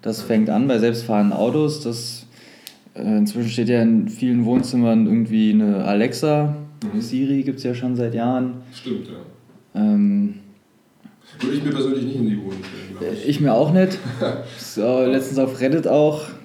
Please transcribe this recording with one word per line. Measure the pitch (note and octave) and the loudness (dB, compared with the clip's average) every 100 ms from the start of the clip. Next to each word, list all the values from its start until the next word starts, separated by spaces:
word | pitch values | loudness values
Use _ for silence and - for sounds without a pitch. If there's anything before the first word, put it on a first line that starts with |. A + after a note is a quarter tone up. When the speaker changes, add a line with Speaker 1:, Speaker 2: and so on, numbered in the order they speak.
Speaker 1:
Das | - G#2+ | -6 -8
fängt | - A2+ G#2+ | 0 2 2
an | F2 C#3 | 2 2
bei | A#2+ | 2
selbstfahrenden | A#2 A#2+ - G#2+ G2+ E2 | 2 0 -2 2 2 2
Autos, | A2 D3+ D3+ D3 | 0 2 0 -2
das, | A#2 A#2 - - - - - - - - _ - | -6 -8 -10 -14 -18 -20 -20 -20 -20 -20 _ -8
äh, | G2 G#2+ | 0 2
inzwischen | G#2 A#2 A2+ | 2 0 -4
steht | A#2 A2+ | -2 2
ja | A#2+ | 4
in | A2+ A2+ G2 | 4 4 2
vielen | - B2+ A#2+ A2+ | -2 0 2 2
Wohnzimmern | B2+ A#2+ B2 A#2+ A2+ G#2+ | 2 0 0 2 4 4
irgendwie | A2+ A2 A2 A2 | 2 2 2 4
eine | G#2+ G#2 G2+ F#2 | 4 4 2 2
Alexa, | G2+ A#2+ - D#3 D3 D3 - - - G#2+ | 2 0 0 0 2 0 -2 -10 -10 -6
Speaker 2:
Mhm. | G#2 | -6
Speaker 1:
Siri | A#2+ B2+ C3+ C#3 | -4 -2 0 0
gibt's | C3+ B2+ | -2 -4
ja | B2+ | -4
schon | B2 B2+ B2 | -4 -4 -2
seit | A#2 | -2
Jahren. | A#2 A#2+ B2+ B2+ B2 - | -2 0 0 -2 -6 -14
Speaker 2:
Stimmt, | - C3 G#2 - | -14 -8 -8 -8
ja. | - - - _ - _ G2+ | -16 -18 -20 _ -20 _ -2
Speaker 1:
Ähm, | G#2+ G#2 G2+ G2+ G2+ - - - _ _ _ _ - _ _ - | 2 4 4 2 0 -4 -18 -20 _ _ _ _ -20 _ _ -8
Speaker 2:
Würde | B2 C#3+ | -4 -2
ich | |
mir | D3 | -2
persönlich | C3 C3 C3 | -2 0 -2
nicht | A#2+ - | -2 -2
in | A2 | -2
die | G2+ | -2
Wohnung | F#2+ F#2+ | -4 -10
stellen, | - - - - | -12 -14 -14 -8
glaub | E2+ | -8
ich. | G#2+ - | -6 -2
Speaker 1:
Ich | C#3+ | 0
mir | C#3+ | 2
auch | A2+ D3 | 2 4
nicht. | F3+ F#3 - B2 - | 4 4 0 -8 -4
Speaker 2:
<laughs> | A#2 A#2+ - - | -4 -4 -10 -14
Speaker 1:
So, | - - A2 B2+ B2+ | -12 -4 0 2 2
letztens | C3 C3 C3+ | 0 -2 0
auf | C3 B2+ | -2 0
Reddit | B2+ D#3+ - | 0 2 2
auch | D3+ D3+ D3+ D3+ - | 4 4 0 -8 -16